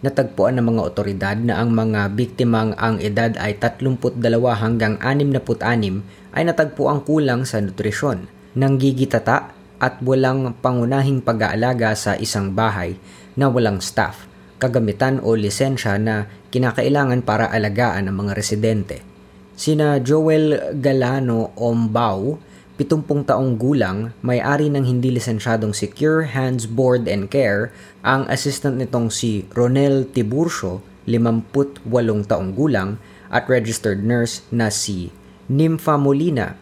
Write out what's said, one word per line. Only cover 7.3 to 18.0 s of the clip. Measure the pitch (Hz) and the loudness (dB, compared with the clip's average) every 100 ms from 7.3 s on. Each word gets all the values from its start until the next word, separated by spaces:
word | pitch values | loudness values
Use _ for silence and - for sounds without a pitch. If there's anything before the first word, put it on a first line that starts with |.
| 120 127 | 0 0
sa | 113 | -2
nutrisyon, | 101 92 107 101 147 92 92 - - 127 | -4 -2 -4 -2 -2 -4 -8 -18 -8 0
nanggigitata | 135 135 135 127 135 117 - 127 - - - - | 2 4 2 2 0 0 2 0 -2 -18 -20 -4
at | 127 - | -4 -2
walang | 127 131 131 131 131 117 | 0 2 2 0 -4 -2
pangunahing | 131 123 120 135 135 135 | -2 0 0 2 2 0
pag-aalaga | 123 113 107 101 120 123 113 | 0 0 0 0 0 0 0
sa | 107 - 101 | 0 -2 -2
isang | 110 104 98 | -2 -2 -2
bahay | 95 113 101 87 92 - - - - | 0 -2 -2 -6 -8 -12 -20 -12 0
na | 139 | 2
walang | 123 113 98 | 2 2 0
staff, | - - 92 - - - - - | -4 -2 -2 -4 -20 -20 -20 -4
kagamitan | 127 123 113 98 131 131 | 0 0 0 0 0 0
o | - 113 | 0 0
lisensya | 104 101 135 131 110 | 0 0 -2 0 -2
na | 101 110 107 98 - - | 0 0 -2 -4 -10 -6
kinakailangan | 127 127 117 120 143 139 123 | 0 0 0 2 2 2 0
para | 120 107 110 | 0 0 0
alagaan | 110 107 101 123 95 | 0 -2 0 0 0